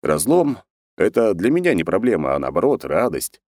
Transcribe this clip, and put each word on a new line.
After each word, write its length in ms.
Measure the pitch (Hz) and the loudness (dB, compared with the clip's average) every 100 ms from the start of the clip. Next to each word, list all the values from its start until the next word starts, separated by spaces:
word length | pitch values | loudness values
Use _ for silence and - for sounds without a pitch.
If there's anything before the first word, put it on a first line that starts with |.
Разлом — 560 | - 78 110 170 147 123 _ _ _ - | -2 -2 2 2 2 -2 _ _ _ -2
это 360 | 101 107 113 | 0 2 0
для 180 | 90 101 | 2 0
меня 220 | 165 180 104 | 0 0 0
не 80 | |
проблема, 520 | 80 95 123 98 69 71 | 0 0 0 0 0 -2
а 40 | |
наоборот, 440 | 65 69 135 139 | -2 -2 0 -2
радость. 580 | 67 78 123 160 - _ _ | -2 -2 -2 -4 -10 _ _